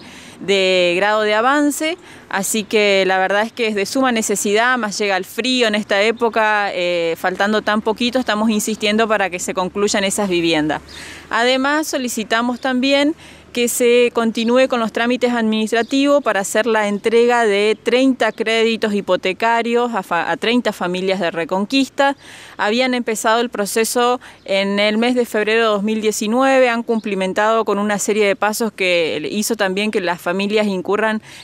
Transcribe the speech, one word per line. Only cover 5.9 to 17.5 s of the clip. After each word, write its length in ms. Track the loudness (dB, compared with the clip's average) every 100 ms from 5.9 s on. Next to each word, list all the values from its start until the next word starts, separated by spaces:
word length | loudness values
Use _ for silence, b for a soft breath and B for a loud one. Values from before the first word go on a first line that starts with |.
| 2
época, 680 | 2 0 0 2 2 0 -2
eh, 400 | -2 -2 0 -2 -2
faltando 440 | -2 0 0 0
tan 180 | 0 -2
poquito, 380 | -2 -2 0 0
estamos 320 | -2 0 0
insistiendo 580 | 0 -2 -2 0 2 2
para 220 | 0 -2
que 80 | -4
se 160 | -6
concluyan 500 | -4 -4 -2 0 0
esas 240 | -2 -2 -2
viviendas. 540 | 0 2 0 0 -4 -8 B B B B
Además, 560 | 0 2 2 0 -2 -2
solicitamos 720 | -4 -4 -6 -2 0 0 -4
también 540 | -2 0 2 2 2 -2 B B B
que 140 | -2 -2
se 420 | 2 4 4 4
continúe 560 | 2 -2 0 2 2 2
con 100 | 0
los 140 | -2
trámites 400 | -2 0 0 0
administrativos 920 | 0 0 0 0 0 0 2 4 2
para 180 | 2 -2
hacer 260 | 0 0 2
la 200 | 2 0
entrega 600 | 0 2 2 4 4
de 320 | 2